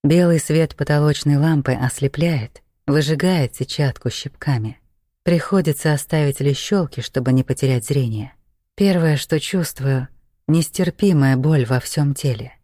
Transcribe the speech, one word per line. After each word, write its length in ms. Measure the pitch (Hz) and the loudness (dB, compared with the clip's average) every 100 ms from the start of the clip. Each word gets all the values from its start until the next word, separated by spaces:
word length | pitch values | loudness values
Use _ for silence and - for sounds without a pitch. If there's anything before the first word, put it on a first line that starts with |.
| 143 | 2
Белый 320 | 170 175 165 | 2 4 2
свет 380 | - 156 160 - | 2 0 0 -2
потолочной 600 | 151 147 151 143 147 143 | -2 2 2 2 2 2
лампы 360 | 156 151 135 | 4 2 0
ослепляет, 880 | 127 127 - 135 143 165 156 - - _ _ - | -2 -2 -2 -4 0 0 0 -6 -14 _ _ -2
выжигает 680 | 147 147 156 180 185 127 - | 0 2 0 2 2 0 -4
сетчатку 520 | 139 - 143 - 123 | -8 -2 -2 -2 -6
щипками. 720 | - 139 - - 131 107 - _ _ _ _ | -6 -12 -8 -4 -2 -4 -10 _ _ _ _
Приходится 680 | - 170 - 196 160 143 160 | 0 0 2 0 0 -2 0
оставить 460 | 147 - 160 147 135 | -2 0 0 0 0
лишь 200 | 139 139 | -2 -2
щёлки, 420 | - 202 156 - | -2 -2 -2 -6
чтобы 320 | - - 127 | -6 -4 0
не 100 | 131 | 0
потерять 440 | 131 131 135 127 - | 0 -2 0 0 0
зрение. 460 | 143 123 107 104 _ _ _ _ - | -2 -2 -4 -10 _ _ _ _ 0
Первое, 400 | 202 180 160 147 | 2 4 2 0
что 240 | - 160 | 0 -4
чувствую — 680 | - 190 160 - 135 135 131 - _ _ - | -2 -4 -4 -4 -2 -2 -4 -14 _ _ 0
нестерпимая 920 | 160 160 - 180 - 202 160 135 131 | 0 0 -2 -4 0 2 4 4 2
боль 300 | 143 156 120 | 2 2 2
во 140 | 127 | -2
всём 340 | - - 143 | -2 -2 0
теле. 380 | 135 139 113 123 - | 0 -4 -4 -8 -16